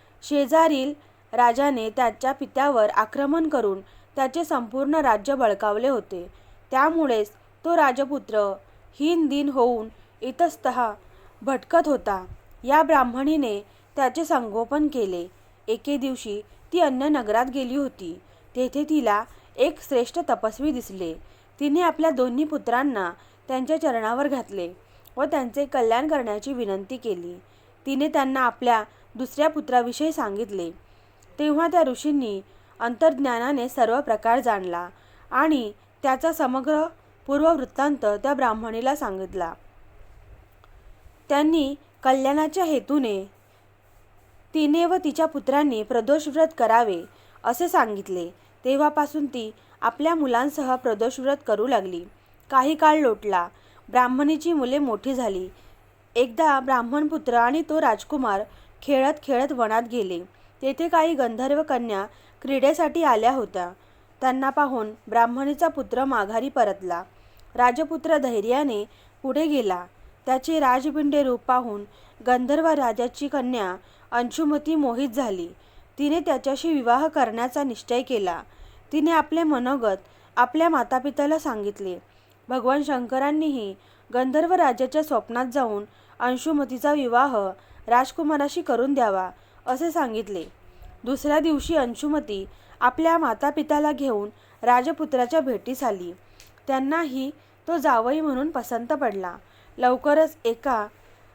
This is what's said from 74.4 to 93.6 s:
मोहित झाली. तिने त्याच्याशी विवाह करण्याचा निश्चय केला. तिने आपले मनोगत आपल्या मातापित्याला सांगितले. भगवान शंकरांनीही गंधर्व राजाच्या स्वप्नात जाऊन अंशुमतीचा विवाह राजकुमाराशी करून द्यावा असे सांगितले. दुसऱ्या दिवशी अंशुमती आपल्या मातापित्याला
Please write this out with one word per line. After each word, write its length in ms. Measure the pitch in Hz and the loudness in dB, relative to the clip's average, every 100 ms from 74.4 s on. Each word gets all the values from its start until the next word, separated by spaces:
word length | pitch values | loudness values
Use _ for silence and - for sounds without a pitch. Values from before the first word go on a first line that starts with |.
| 311 294 294 | 0 0 0
मोहित 340 | 320 277 233 277 | 0 0 -2 -4
झाली. 400 | 226 247 185 170 - - - - - | -2 -4 -4 -8 -14 -20 -20 -18 -4
तिने 220 | 294 320 | -2 0
त्याच्याशी 520 | 339 262 262 269 330 | 0 -2 -2 -2 0
विवाह 340 | 294 233 247 311 | 0 2 2 2
करण्याचा 560 | 311 240 226 247 294 | 0 0 -2 -4 -2
निश्चय 400 | 277 220 - 240 | -4 -6 -4 -4
केला. 400 | 247 240 185 165 - - - - - | -2 -2 -2 -6 -10 -20 -20 -20 -6
तिने 180 | 302 311 | 0 2
आपले 320 | 330 302 320 | 2 2 0
मनोगत 540 | 320 262 247 277 226 190 - - _ - | 0 0 0 0 0 -2 -6 -20 _ 0
आपल्या 320 | 247 311 330 | 0 2 2
मातापित्याला 680 | 302 233 254 277 277 285 311 | 2 0 -2 -2 -2 0 0
सांगितले. 600 | 302 220 202 202 196 180 - _ _ _ - | -2 -6 -6 -8 -10 -10 -14 _ _ _ -8
भगवान 340 | 254 240 277 | -2 0 0
शंकरांनीही 920 | 285 262 240 262 277 302 311 269 202 190 _ _ - | 0 -4 -2 -2 0 0 0 -2 -6 -10 _ _ -6
गंधर्व 380 | 240 262 302 339 | -2 0 2 2
राजाच्या 500 | 359 294 247 254 302 | 4 4 2 -2 -2
स्वप्नात 440 | 302 254 - 240 254 | 0 -2 -2 -4 -2
जाऊन 320 | 269 233 202 208 _ - - | -2 -2 -4 -8 _ -20 -4
अंशुमतीचा 720 | 247 254 320 294 262 254 294 | -2 -2 -2 -2 -2 -2 0
विवाह 440 | 294 254 240 277 226 196 185 - - - | 0 2 2 4 2 -2 -6 -16 -18 2
राजकुमाराशी 760 | 240 269 - 302 294 285 349 | 2 2 -2 0 0 0 -2
करून 320 | - 233 269 | -2 0 0
द्यावा 360 | 269 226 190 185 - _ - - | 2 2 0 -4 -10 _ -10 -6
असे 240 | 262 339 | -4 -2
सांगितले. 540 | 320 262 220 202 190 156 - - - - - | -2 -2 -4 -6 -8 -10 -16 -20 -20 -20 -12
दुसऱ्या 340 | 226 269 294 302 | -6 -4 0 2
दिवशी 360 | 320 294 - | 2 0 0
अंशुमती 720 | 320 240 233 294 302 302 202 196 - - - | 0 0 -2 -4 -2 -4 -8 -10 -16 -20 -2
आपल्या 380 | 247 285 330 330 | 0 2 2 2
मातापित्याला 760 | 285 220 285 294 | 2 0 -2 -2